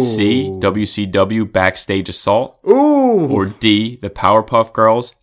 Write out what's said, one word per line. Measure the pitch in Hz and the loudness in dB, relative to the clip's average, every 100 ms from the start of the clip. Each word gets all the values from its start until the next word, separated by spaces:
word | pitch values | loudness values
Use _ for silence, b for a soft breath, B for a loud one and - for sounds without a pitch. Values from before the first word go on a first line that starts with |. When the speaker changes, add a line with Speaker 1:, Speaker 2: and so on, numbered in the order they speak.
Speaker 1:
C, | 127 110 104 123 127 95 | 2 0 0 0 -2 -4
W | 98 98 104 | -2 -2 -4
C | - 101 | -4 -2
W | 95 95 110 | 0 0 0
Backstage | 107 95 92 - - 98 92 | -2 0 0 -2 -4 -4 -6
Assault. | 92 - 104 127 - - | -6 -2 0 -2 -4 2
Speaker 2:
Ooh. | 240 294 285 262 220 151 | 4 4 2 2 2 0
Speaker 1:
Or | 113 98 | -2 -2
D, | 107 113 104 110 123 | 0 2 2 0 -8
the | 101 | -12
Powerpuff | - 92 107 110 117 113 | -4 0 2 2 0 -2
Girls | - 110 113 120 - | 0 2 2 -2 -14